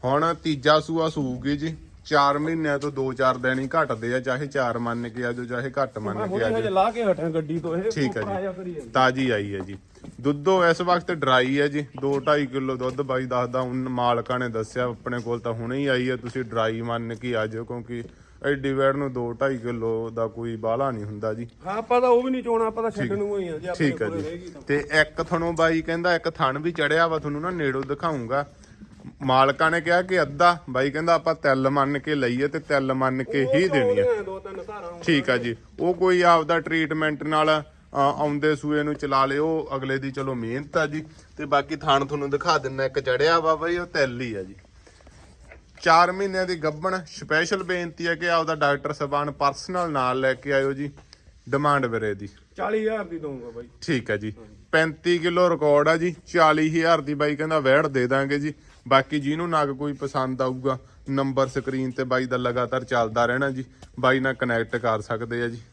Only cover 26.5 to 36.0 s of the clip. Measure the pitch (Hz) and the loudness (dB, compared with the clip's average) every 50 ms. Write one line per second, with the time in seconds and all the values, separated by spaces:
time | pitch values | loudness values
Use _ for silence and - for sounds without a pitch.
26.5 | 131 143 156 170 165 160 147 143 160 165 170 165 160 156 147 151 143 147 156 180 | 0 0 -4 -4 -2 0 0 2 4 4 4 4 2 -2 -2 -4 -6 -4 -4 -6
27.5 | 185 170 151 135 127 135 135 131 143 143 - 170 156 135 120 113 127 143 147 143 | -4 -2 -2 -2 -2 -2 -4 -4 -6 -4 -2 -4 -2 -2 -4 -2 -2 -2 -2 -4
28.5 | - - - - - - - - - - - - - - 143 135 127 131 131 135 | -10 -20 -20 -20 -20 -20 -20 -20 -20 -20 -20 -20 -14 -6 0 4 6 6 6 6
29.5 | 135 - 165 160 165 170 160 170 170 175 185 185 185 180 156 139 143 147 175 175 | 4 4 2 2 2 2 2 2 2 2 2 2 2 2 2 0 2 4 4 4
30.5 | 175 165 - - 127 127 135 143 135 151 160 170 170 160 - 165 160 156 - 143 | 4 4 -4 -4 -2 0 0 0 0 -2 2 2 2 4 4 0 -2 2 2 2
31.5 | 135 131 131 135 139 143 135 139 143 143 131 151 151 143 131 120 120 123 139 147 | 2 4 2 2 2 2 2 2 0 -4 -2 -2 -2 0 0 0 0 0 0 -2
32.5 | 143 160 147 - 151 139 135 131 131 131 131 131 131 131 131 131 - 139 135 127 | -2 -4 -4 0 0 0 2 0 0 0 0 0 0 -2 -4 -2 0 0 2 2
33.5 | 539 147 185 185 - 139 - 494 494 494 494 494 466 427 392 381 381 381 - 403 | 2 2 2 2 2 2 2 2 4 4 2 2 2 0 -4 -8 -10 -10 -12 -12
34.5 | 392 - - - - - - 170 175 - - 170 160 143 127 - 127 117 110 120 | -12 -12 -12 -12 -12 -12 -12 -12 -12 -8 0 2 2 2 4 2 0 0 0 -4
35.5 | 117 - - - - - 151 175 180 170 | -6 -8 -12 -20 -8 -2 0 0 0 2